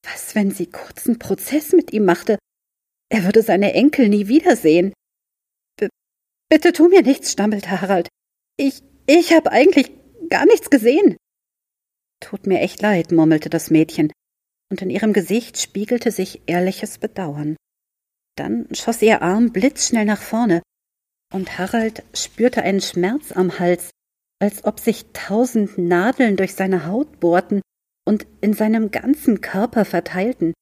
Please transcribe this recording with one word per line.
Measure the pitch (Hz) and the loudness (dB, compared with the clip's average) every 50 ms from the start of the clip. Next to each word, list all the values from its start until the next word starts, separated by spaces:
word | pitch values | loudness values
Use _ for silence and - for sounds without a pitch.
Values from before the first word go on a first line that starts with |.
| _ | _
Was, | - - - - - - | -16 -16 -14 -14 -6 -2
wenn | 220 202 196 | -2 -2 -2
sie | 185 - 180 | -2 -4 -10
kurzen | - - - - - - - - - 233 233 | -10 -10 -20 -18 -18 -18 -8 -2 -2 -2 -2
Prozess | - - 196 - - - 254 302 302 - | -2 -6 -6 -6 -6 -4 -4 -4 -2 2
mit | - 349 - - - | 2 2 2 2 -2
ihm | 214 208 | 0 2
machte? | 185 170 - - - 214 196 _ _ _ _ _ _ _ _ _ _ _ _ _ _ | 2 2 0 0 -2 -2 -2 _ _ _ _ _ _ _ _ _ _ _ _ _ _
Er | - 220 175 | -4 -2 0
würde | 185 208 220 220 | 4 4 4 4
seine | 233 240 196 202 202 - | 4 0 2 2 2 2
Enkel | - 226 294 302 - 254 208 | 2 2 2 4 4 2 4
nie | 208 208 202 | 4 0 0
wiedersehen. | 196 240 320 - 359 277 - - 160 156 175 180 196 196 _ _ _ _ _ _ _ _ _ _ _ _ _ _ _ _ - | 2 2 2 4 4 0 4 4 4 4 4 2 0 -4 _ _ _ _ _ _ _ _ _ _ _ _ _ _ _ _ -6
„B-, | 208 - _ _ _ _ _ _ _ _ _ _ _ _ | -6 -6 _ _ _ _ _ _ _ _ _ _ _ _
bitte | 320 311 311 349 - | 2 4 4 2 4
tu | - 302 349 | 4 4 6
mir | 359 392 240 | 6 6 6
nichts“, | 240 269 - - - | 4 0 0 -2 -8
stammelte | - - 196 214 214 202 - - 196 180 | -4 -2 -2 -2 -2 -4 -4 -6 -6 -6
Harald. | 190 185 202 180 170 - _ _ _ _ _ _ _ _ _ | -2 0 0 0 -2 -4 _ _ _ _ _ _ _ _ _
„Ich, | - 285 277 - - _ _ _ _ _ | -2 -2 -2 -2 -4 _ _ _ _ _
ich | - 285 349 330 - 330 | 4 4 4 6 6 4
hab | 320 311 | 4 4
eigentlich | - - 208 277 359 381 294 262 - - - _ _ _ - 330 - | 4 2 4 4 6 6 4 2 0 -6 -20 _ _ _ -16 -8 -4
gar | - 175 180 | -2 2 4
nichts | 370 466 - - - | 4 4 4 4 0
gesehen.“ | - 262 208 233 262 349 415 302 170 - _ _ _ _ _ _ _ _ _ _ _ _ _ _ _ _ _ _ _ _ | 0 2 4 4 2 4 4 2 2 0 _ _ _ _ _ _ _ _ _ _ _ _ _ _ _ _ _ _ _ _
„Tut | - - - 196 - 196 | -18 -16 -16 -10 -4 -2
mir | 185 - | 0 0
echt | - 185 - - 196 | 0 -4 -6 -4 -2
leid“, | 214 208 175 160 - 170 | 0 0 0 0 2 2
murmelte | 165 160 156 160 151 - 160 | 4 4 4 2 2 0 -4
das | 160 165 - - | -6 -6 -2 2
Mädchen, | 160 156 160 156 - - 151 151 - _ _ _ _ _ _ _ _ _ _ _ | 2 2 2 2 0 -2 -2 -2 -2 _ _ _ _ _ _ _ _ _ _ _
und | 196 180 190 | -10 -8 -6
in | 185 | -6
ihrem | 185 190 220 220 202 | -4 -2 0 2 2
Gesicht | 202 175 - 190 233 240 - - - | 0 0 0 -2 -4 -4 -6 -10 -10
spiegelte | - - _ 190 208 - 247 233 - 240 | -10 -8 _ -8 -4 -2 -4 -2 -2 -4
sich | 202 - 185 - - - _ | -4 -4 -8 -8 -10 -16 _
ehrliches | - 170 175 180 185 190 - - 208 - - | -4 -2 -2 -2 -2 -4 -6 -10 -12 -12 -12
Bedauern. | - 220 _ - 190 156 143 147 151 151 156 - _ _ _ _ _ _ _ _ _ _ _ _ _ _ _ | -12 -10 _ -8 -8 -8 -8 -8 -6 -8 -8 -10 _ _ _ _ _ _ _ _ _ _ _ _ _ _ _
Dann | - 143 - 214 240 220 - - | -12 -8 -6 -6 -6 -6 -8 -10
schoss | - - - 233 - - | -8 -6 -6 -4 2 2
ihr | 220 220 - | 2 2 2
Arm | - 170 185 214 240 233 - | 2 0 0 2 0 0 0
blitzschnell | 185 208 277 - - - - - 233 214 | 0 0 0 0 0 -4 -2 0 0 0
nach | 208 208 - - | 0 -2 -2 -4
vorne, | - - 220 240 226 170 170 - _ _ _ _ _ _ _ _ _ _ _ _ _ | -6 -4 -2 0 2 0 0 -2 _ _ _ _ _ _ _ _ _ _ _ _ _
und | - 190 190 - - - | -8 -8 -8 -8 -8 -8
Harald | 180 190 - 233 220 220 220 - - _ - | -8 -4 -2 -2 -4 -4 -6 -10 -20 _ -12
spürte | - - - _ - 226 254 247 240 - | -12 -12 -12 _ 0 0 0 0 0 -4
einen | 180 196 196 | -2 -2 -2
Schmerz | 180 - - 175 175 190 233 294 - - - | -4 -4 -4 -2 -2 -2 -2 -4 -8 -8 -2
am | 180 185 175 - - | -2 -2 -2 -2 -2
Hals, | 180 175 180 175 - - _ _ _ _ _ _ _ _ _ _ | 0 0 0 -2 -4 -16 _ _ _ _ _ _ _ _ _ _
als | 196 208 - - - | -4 -4 -4 -4 -8
ob | 208 208 - | -8 -8 -4
sich | - 233 208 - - _ _ | -4 -4 -4 -4 -8 _ _
tausend | - - - 196 220 254 247 - 226 208 190 - | -16 -10 -4 -2 -2 -2 0 0 -2 -2 -2 -4
Nadeln | - 175 175 180 175 185 233 262 - 262 226 196 180 | -4 -2 0 0 0 0 0 0 0 0 0 2 0
durch | 190 185 - | -2 -4 -4
seine | - 190 190 190 180 151 | -4 -2 -2 0 -2 -2
Haut | 165 190 240 294 - _ _ | -4 -4 -4 -6 -6 _ _
bohrten | - 175 170 175 - - 208 196 190 _ _ _ _ _ _ _ _ | -2 2 2 2 0 0 -4 -4 -4 _ _ _ _ _ _ _ _
und | - 214 202 - _ _ _ | -2 -2 -2 -4 _ _ _
in | - 214 214 | -2 -2 0
seinem | 202 214 220 220 226 220 202 | 0 0 0 0 0 -2 -2
ganzen | - - - 226 294 - - - 220 196 - | -6 -6 -2 -2 -2 0 0 0 0 0 -4
Körper | - - 190 208 247 - 233 202 | -6 -4 -4 -4 -2 0 -2 -2
verteilten. | - - 175 165 - - 185 190 233 254 _ 180 165 165 _ | 0 -2 -6 -6 -4 -6 -4 -4 -4 -4 _ -4 -4 -4 _